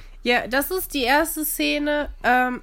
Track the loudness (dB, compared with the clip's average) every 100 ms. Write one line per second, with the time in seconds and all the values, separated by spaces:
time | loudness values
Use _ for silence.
0 | -18 -6 0 0 2 -2 0 -4 -2 -2
1 | 4 4 2 -2 -4 -2 0 0 0 0
2 | -2 -2 2 2 2 -2